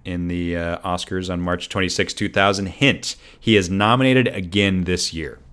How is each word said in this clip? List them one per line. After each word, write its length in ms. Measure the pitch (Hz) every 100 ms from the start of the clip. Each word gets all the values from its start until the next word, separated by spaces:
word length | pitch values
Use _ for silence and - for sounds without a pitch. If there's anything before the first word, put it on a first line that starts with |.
in 240 | - 87 87
the, 300 | 87 87 87
uh, 200 | 85 85
Oscars 520 | 95 90 - 92 92
on 80 | 87
March 300 | 87 90 -
twenty-sixth, 480 | 101 92 - 95 -
two 100 | 101
thousand? 380 | 101 98 98 98
Hint: 500 | - 139 82 - - - -
He 160 | - 107
is 140 | 90
nominated 580 | 95 104 123 131 131 123
again 560 | 101 87 101 98 92
this 300 | 87 90 -
year. 260 | 82 76 - -